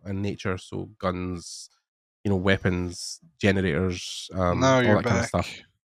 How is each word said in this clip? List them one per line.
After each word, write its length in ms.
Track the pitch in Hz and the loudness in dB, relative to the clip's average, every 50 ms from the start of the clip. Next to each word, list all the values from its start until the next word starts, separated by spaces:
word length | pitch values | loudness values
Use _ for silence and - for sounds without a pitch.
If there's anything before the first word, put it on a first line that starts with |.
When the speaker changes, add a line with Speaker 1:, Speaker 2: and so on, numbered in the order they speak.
| - | -10
Speaker 1:
in 160 | 101 98 95 | -8 -6 -4
nature, 360 | 101 101 - - - 101 92 | -4 -4 -6 -6 -4 -4 -4
so 280 | 90 - - 104 95 92 98 107 - | -6 -8 -10 -10 -10 -10 -12 -10 -4
guns, 680 | 101 92 90 90 90 90 90 87 85 - - - - - _ _ _ _ _ _ _ _ _ _ - | -4 -4 -2 -2 -4 -6 -6 -8 -10 -14 -16 -16 -18 -20 _ _ _ _ _ _ _ _ _ _ -2
you 60 | 104 | 0
know, 40 | 98 | 0
weapons, 840 | 92 90 98 98 95 - 101 90 90 90 87 85 - - - - - - _ _ _ | 2 2 2 2 2 2 0 0 0 -2 -4 -6 -10 -12 -14 -14 -16 -18 _ _ _
generators, 920 | - 98 98 98 92 92 71 80 95 92 90 95 - - - - - - 85 | 2 4 4 4 2 2 2 2 0 0 -2 -4 -8 -10 -10 -12 -12 -8 -2
um, 240 | 92 90 87 87 85 | 0 2 2 4 4
Speaker 2:
Now 200 | 90 - 131 131 123 | 4 6 6 6 6
Speaker 1:
all 100 | 113 104 | 4 4
Speaker 2:
you're 40 | |
Speaker 1:
that 80 | 98 - | 4 4
kind 140 | - 101 95 | 2 2 0
of 60 | 92 | 0
Speaker 2:
back. 80 | - - | 0 0
Speaker 1:
stuff. 300 | 92 90 - - - - _ _ _ _ | -2 -2 -2 -8 -14 -18 _ _ _ _